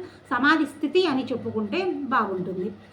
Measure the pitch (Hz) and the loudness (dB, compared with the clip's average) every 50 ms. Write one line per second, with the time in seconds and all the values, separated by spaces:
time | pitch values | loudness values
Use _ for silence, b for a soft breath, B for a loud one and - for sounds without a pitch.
0 | 370 B B B B - 269 240 262 294 320 311 311 - - - - 285 294 370 | -4 B B B B -4 -2 2 4 4 4 4 2 -2 -4 -6 -4 2 2 4
1 | 370 320 269 262 226 - 254 226 - 233 208 220 214 196 233 349 381 370 302 285 | 4 4 2 0 -2 -2 -4 -4 -4 -4 -2 -2 -2 -2 -2 -2 0 -2 -2 -4
2 | 285 233 269 240 214 196 190 185 170 190 185 185 185 220 208 - B B | -2 0 2 2 2 0 -2 -4 -4 -4 -4 -4 -4 -6 -6 -10 B B